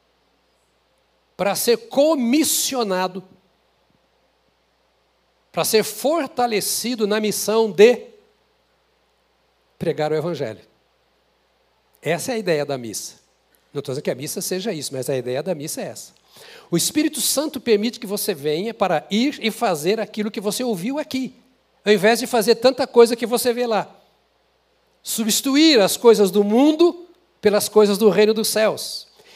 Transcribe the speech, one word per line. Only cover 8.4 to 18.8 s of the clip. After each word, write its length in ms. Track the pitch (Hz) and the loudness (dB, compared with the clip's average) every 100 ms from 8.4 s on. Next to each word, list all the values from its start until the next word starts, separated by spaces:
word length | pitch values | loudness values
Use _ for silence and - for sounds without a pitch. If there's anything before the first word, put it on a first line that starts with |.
| _ _ _ _ _ _ _ _ _ _ _ _ _ - | _ _ _ _ _ _ _ _ _ _ _ _ _ -8
pregar 340 | 170 139 151 | -6 -2 -2
o 20 | |
Evangelho. 460 | 156 165 151 120 107 _ _ _ _ _ _ _ _ _ _ _ _ _ _ | -2 -4 -6 -8 -10 _ _ _ _ _ _ _ _ _ _ _ _ _ _
Essa 300 | 147 165 - | -4 -4 -4
é 20 | |
a 40 | 233 | -6
ideia 280 | 180 151 139 | -2 -2 -2
da 100 | 135 | -6
missa. 380 | 117 95 - - _ _ _ _ _ | -8 -12 -12 -20 _ _ _ _ _
Não 60 | 143 | -12
estou 160 | 135 | -8
dizendo 100 | 131 | -8
que 60 | 160 | -6
a 40 | |
missa 280 | 127 147 - | -6 -8 -8
seja 280 | - 214 208 | -6 -6 -6
isso, 220 | 165 131 | -6 -8
mas 160 | 131 127 | -8 -4
a 80 | 131 | -4
ideia 260 | 120 127 | -2 -4
da 120 | 156 | -4
missa 260 | 160 156 - | -6 -8 -10
é 60 | 175 | -10
essa. 260 | 113 - _ _ - - - - | -12 -20 _ _ -20 -20 -20 -4
O 60 | 170 | -2
Espírito 440 | - 302 311 311 | 0 0 -2 -2
Santo 360 | - 269 302 247 | -4 -2 -4 -4
permite 400 | 240 208 233 - | 0 0 0 -6
que 80 | 196 | -8
você 280 | 202 - | -6 -4
venha 400 | 160 147 156 220 | -4 -2 -4 -4
para 320 | 220 | -2